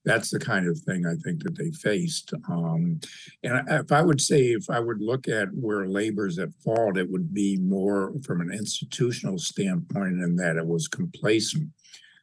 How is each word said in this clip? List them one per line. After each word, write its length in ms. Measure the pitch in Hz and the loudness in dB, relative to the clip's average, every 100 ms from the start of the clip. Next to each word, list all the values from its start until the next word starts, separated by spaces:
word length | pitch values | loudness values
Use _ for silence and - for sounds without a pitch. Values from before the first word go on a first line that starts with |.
| - | 0
That's 240 | 110 - | 2 0
the 100 | - | -4
kind 280 | - 98 90 | 0 0 2
of 100 | 80 | 0
thing 300 | - 92 85 | -2 -2 0
I 80 | 82 | -2
think 260 | 87 82 | -2 -4
that 140 | - - | -4 -4
they 140 | 165 | -6
faced. 600 | 151 - 135 170 - - - - | -4 0 0 0 -4 -6 -8 -4
Um, 520 | 87 82 82 85 80 - - - - | -2 0 0 0 -2 -6 -18 -20 -10
and 260 | 123 127 - | -2 -2 2
I, 120 | 151 | -2
if 120 | - | 4
I 120 | 147 | 4
would 180 | 175 135 | 6 4
say, 300 | - 160 123 | 6 6 6
if 180 | 113 - | 4 0
I 100 | 120 | -2
would 220 | 117 110 | -2 -2
look 260 | 107 131 120 | -2 -2 0
at 240 | 110 98 107 | 0 0 -2
where 320 | 110 104 95 | -2 0 0
labor's 500 | 98 110 104 98 85 | 0 0 0 -2 -2
at 160 | 82 | -6
fault, 420 | - - 113 110 95 | -4 0 2 2 2
it 140 | 90 | 0
would 240 | 95 82 | -2 -2
be 240 | 101 98 95 | 0 2 2
more 560 | 92 98 98 101 95 139 | 2 2 2 2 0 -6
from 180 | - 87 | -4 -4
an 100 | 85 | -2
institutional 880 | 101 110 - - - 123 120 104 92 | -6 -6 -6 -8 0 0 0 -4 -4
standpoint 840 | - - 98 90 85 101 95 90 | -6 -2 0 0 -2 -2 0 0
in 140 | 87 87 | 0 2
that 220 | 87 82 | 2 0
it 100 | 82 | 0
was 200 | 85 80 | -2 -2
complacent. 800 | - 87 - 107 110 - - - - - - - _ | -4 -6 -2 2 2 2 -4 -6 -10 -20 -20 -20 _